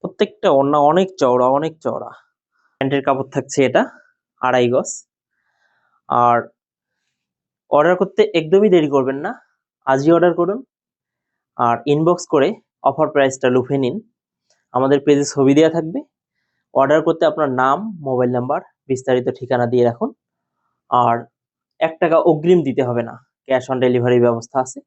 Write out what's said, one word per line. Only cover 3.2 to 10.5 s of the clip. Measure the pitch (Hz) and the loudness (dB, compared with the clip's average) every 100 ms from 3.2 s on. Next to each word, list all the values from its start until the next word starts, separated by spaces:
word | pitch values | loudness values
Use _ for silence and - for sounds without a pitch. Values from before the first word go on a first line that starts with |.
| 135 | -4
থাকছে | 143 139 - | -8 -6 0
এটা | 131 135 175 - _ _ _ _ | 0 2 -2 -8 _ _ _ _
আড়াই | 127 127 123 | -2 0 0
গজ। | 127 208 - _ _ _ _ _ _ _ _ _ _ _ | -2 -4 -14 _ _ _ _ _ _ _ _ _ _ _
আর | 123 120 120 - _ _ _ _ _ _ _ _ _ _ _ _ | 0 2 2 -2 _ _ _ _ _ _ _ _ _ _ _ _
অর্ডার | 143 156 180 | 0 2 0
করতে | 190 - 208 | -2 -2 0
একদমই | 170 156 190 214 | 0 0 2 4
দেরি | 180 151 | 2 2
করবেন | 139 131 135 | 0 0 -4
না, | 170 254 _ _ _ _ - | -8 -12 _ _ _ _ -2
আজই | 135 143 | 0 2
অর্ডার | 170 175 | 4 2
করুন। | 170 175 | 0 -4